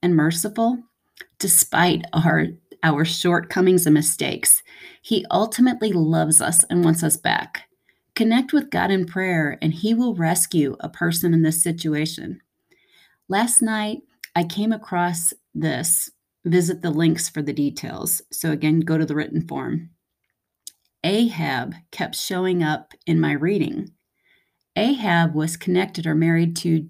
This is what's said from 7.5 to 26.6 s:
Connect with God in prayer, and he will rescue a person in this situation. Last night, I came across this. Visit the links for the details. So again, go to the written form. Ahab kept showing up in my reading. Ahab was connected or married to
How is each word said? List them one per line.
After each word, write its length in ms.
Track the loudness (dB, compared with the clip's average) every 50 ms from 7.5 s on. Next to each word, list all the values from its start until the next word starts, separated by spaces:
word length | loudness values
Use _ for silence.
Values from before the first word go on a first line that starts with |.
| _ -18 -18 _ _ _ _ _ _ _ _ _ _
Connect 380 | 0 2 4 4 2 2 2 0
with 160 | 0 0 0
God 220 | -2 -2 0 2
in 140 | 2 0 0
prayer, 520 | -2 -4 -4 -2 0 0 0 0 0 -2 -2
and 120 | -2 -2 -2
he 200 | 0 0 0 0
will 220 | 2 0 0 0
rescue 600 | 0 0 0 0 0 -2 0 0 0 0 0 -2 -8
a 80 | -12 -14
person 440 | -8 -4 -2 -2 -2 0 0 2 4
in 100 | 4 4
this 200 | 2 2 0 -2
situation. 800 | -2 -2 -4 -4 -4 -2 -2 -4 -4 -6 -10 -12 -12 -14 -14 _ _ _ _ _ _ _ _ _ _ _ _ _ _ _ _ _ _
Last 340 | -2 0 0 2 2 2
night, 400 | 2 2 -2 -2 -4 -4 -6 -8 -12 _ _ _ -20 -4 0
I 80 | 0 0
came 280 | 0 -2 -4 -2 -2
across 600 | -2 -4 -6 -6 -2 -2 0 0 -2 -2 -4 -6 -6 _ _ _ _
this. 580 | -4 -2 -2 -2 -2 -2 -2 -2 -2 -2 -6 _ _ _ _ _ _ _
Visit 360 | 2 2 2 2 2 -2 -2
the 100 | -4 -2
links 380 | 0 2 2 2 2 2 -2 -6
for 120 | -6 -6
the 120 | -6 -4 -2
details. 680 | -2 -2 -2 -4 -6 -12 -12 -10 -8 -6 -4 -4 -6 -6 _
So 200 | -12 -6 -4 -2
again, 280 | -2 0 0 2 2 2
go 180 | 2 2 0 0
to 80 | 0
the 100 | 0 -2
written 320 | -4 -4 -4 -4 -6 -4 -4
form. 420 | -8 -8 -6 -4 -6 -6 -6 -10 _ _ _ _ _ _ _ _ _ _ _ _ _ _ _ -20 _ _ _ _ _ _ -4
Ahab 720 | -2 2 2 2 0 0 -4 -4 -4 -4 -4 -6 -8 -12 -16 _ _
kept 240 | -8 -8 -8 -8 -6
showing 480 | -10 -8 -6 -4 -2 -2 0 0 0 0
up 300 | 0 -2 -4 -6 _ -20 _ _
in 140 | 0 0 2
my 140 | 2 0 0
reading. 580 | 0 0 0 0 0 -2 -2 -4 -6 -8 -10 _ _ _ _ _ _ _ _ _ _ _ _ _ _ _ _ -4
Ahab 600 | -2 0 0 0 0 0 0 2 2 2 2 0
was 220 | -2 -2 -2 -4 -6
connected 500 | -4 0 0 0 0 -2 -6 -6 -4 -2
or 80 | 0
married 400 | 2 2 2 2 2 2 0 -2
to 300 | -2